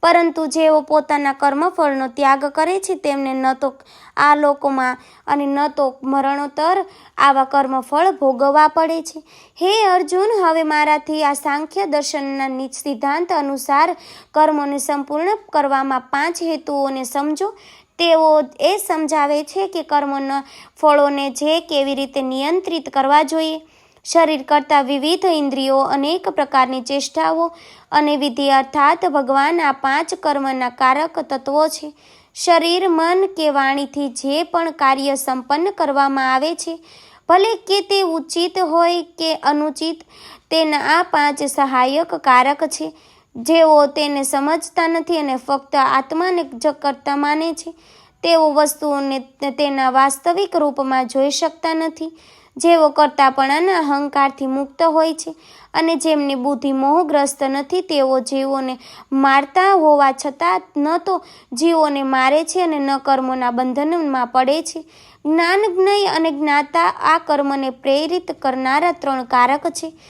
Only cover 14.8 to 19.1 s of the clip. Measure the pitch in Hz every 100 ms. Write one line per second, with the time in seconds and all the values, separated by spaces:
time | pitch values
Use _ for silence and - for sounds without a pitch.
14.8 | 277 285 277 294 339 427 415 311 277 269
15.8 | 269 262 254 277 311 339 330 311 311 285
16.8 | 277 269 254 285 294 302 392 427 - -
17.8 | _ _ 339 320 311 302 262 - 294 403
18.8 | - 320 311